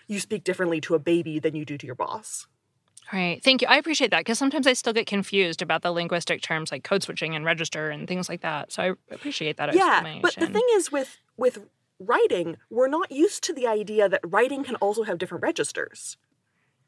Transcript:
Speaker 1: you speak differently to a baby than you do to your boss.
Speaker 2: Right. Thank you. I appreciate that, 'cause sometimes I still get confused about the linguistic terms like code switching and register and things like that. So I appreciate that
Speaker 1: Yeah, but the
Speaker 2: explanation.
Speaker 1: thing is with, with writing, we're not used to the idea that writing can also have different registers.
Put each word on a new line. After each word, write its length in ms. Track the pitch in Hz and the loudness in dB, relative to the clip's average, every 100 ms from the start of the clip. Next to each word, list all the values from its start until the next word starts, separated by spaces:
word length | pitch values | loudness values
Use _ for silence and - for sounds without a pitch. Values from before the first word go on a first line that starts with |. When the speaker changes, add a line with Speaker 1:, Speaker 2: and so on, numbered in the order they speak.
| - | -8
Speaker 1:
you 120 | 208 | -6
speak 240 | - 214 | -4 -4
differently 380 | 185 180 180 160 | -2 0 0 0
to 120 | - | 2
a 60 | 165 | 0
baby 400 | 151 170 165 151 | 4 2 2 -2
than 160 | 160 151 | -2 -4
you 80 | |
do 140 | 147 143 | -6 -10
to 80 | 147 | -10
your 100 | 131 | -6
boss. 500 | - - - - - _ _ _ _ - - | -6 -6 -10 -12 -14 _ _ _ _ -20 -8
Speaker 2:
Right. 280 | 190 175 165 | -2 -2 2
Thank 200 | - 262 | 4 4
you. 80 | - | 6
I 80 | 269 | 6
appreciate 340 | 330 302 254 | 6 0 2
that, 140 | 165 165 | 2 2
'cause 120 | 226 | 0
sometimes 300 | 277 302 269 | 2 4 2
I 60 | |
still 180 | 247 247 | 2 2
get 160 | 226 - | 0 0
confused 540 | 202 190 196 180 160 | -2 0 2 2 0
about 200 | 165 160 | -2 0
the 100 | 175 | 0
linguistic 480 | 170 170 175 - 165 | 0 0 -2 -2 -4
terms 320 | - 160 160 | -2 -2 -2
like 100 | 143 | -8
code 200 | - 196 | -2 0
switching 340 | - 175 160 160 | 0 -6 -4 -2
and 80 | 160 | 0
register 440 | 165 160 156 156 | 0 -2 -4 -6
and 160 | 147 160 | -6 -6
things 220 | 180 180 | -4 -4
like 140 | 175 | -6
that. 320 | 165 151 - | -4 -4 -6
So 100 | - | -2
I 320 | 185 185 _ - | -2 -2 _ -12
appreciate 400 | 285 - 156 151 | -8 -4 -4 -2
that 180 | 147 | -2
Speaker 1:
Yeah, 280 | 330 359 196 | 0 4 4
but 20 | |
the 240 | 160 160 339 | 2 -2 -2
Speaker 2:
explanation. 260 | - 330 | 0 -2
Speaker 1:
thing 140 | 415 494 | 2 4
is 180 | 427 - | 2 2
with, 260 | 285 262 - _ - | -4 -4 -10 _ -2
with 220 | 247 214 202 _ _ _ | 0 0 -12 _ _ _
writing, 580 | 190 269 453 202 165 156 _ | 0 4 4 2 -2 -6 _
we're 200 | 220 262 | 2 2
not 200 | 311 359 | 2 -2
used 340 | 262 381 - - | 2 2 2 -6
to 80 | |
the 120 | 302 240 | -2 0
idea 440 | 214 202 214 196 | 0 0 4 4
that 100 | 185 175 | 2 2
writing 380 | 196 247 277 277 | 2 2 0 -6
can 100 | 226 | 0
also 280 | 202 214 | 0 0
have 140 | 220 175 | -2 -2
different 240 | 185 175 | -4 -2
registers. 760 | - 339 147 - - - - - _ _ _ _ _ _ | -2 -2 -4 -4 -8 -10 -14 -16 _ _ _ _ _ _